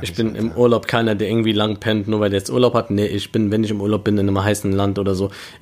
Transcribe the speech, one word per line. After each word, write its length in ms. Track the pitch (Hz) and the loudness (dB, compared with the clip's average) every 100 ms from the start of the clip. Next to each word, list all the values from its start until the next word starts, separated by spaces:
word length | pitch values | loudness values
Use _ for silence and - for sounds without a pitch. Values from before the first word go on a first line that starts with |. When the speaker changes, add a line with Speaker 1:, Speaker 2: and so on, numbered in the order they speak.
Speaker 1:
Ich 60 | 85 | -8
Speaker 2:
nicht, 60 | 87 | -4
Speaker 1:
bin 100 | 110 | -2
Speaker 2:
Alter. 100 | 104 | -2
Speaker 1:
im 120 | 113 | -4
Urlaub 360 | - 123 113 - | 2 4 2 0
keiner, 280 | 117 113 104 | 0 0 0
der 120 | 101 | 0
irgendwie 240 | 113 113 | 0 2
lang 260 | 104 107 101 | 0 0 -2
pennt, 300 | 113 107 101 | -2 -2 0
nur 120 | 107 | 0
weil 100 | 104 | 2
der 100 | 98 | 0
jetzt 120 | - | 0
Urlaub 240 | 127 123 117 | 2 2 2
hat. 160 | - | 0
Nee, 160 | 101 104 | 0 0
ich 240 | 101 - | -2 -4
bin, 180 | 110 107 | -2 0
wenn 120 | 110 | 0
ich 80 | 107 | 0
im 100 | 104 | -2
Urlaub 220 | 101 104 | 0 0
bin, 140 | 101 104 | 2 2
in 80 | 101 | 2
einem 120 | 98 | 2
heißen 300 | 101 104 101 | 0 0 0
Land 280 | 98 101 98 | 2 0 0
oder 160 | 98 92 | 0 0
so, 160 | 98 - - - | -2 -6 -18 -10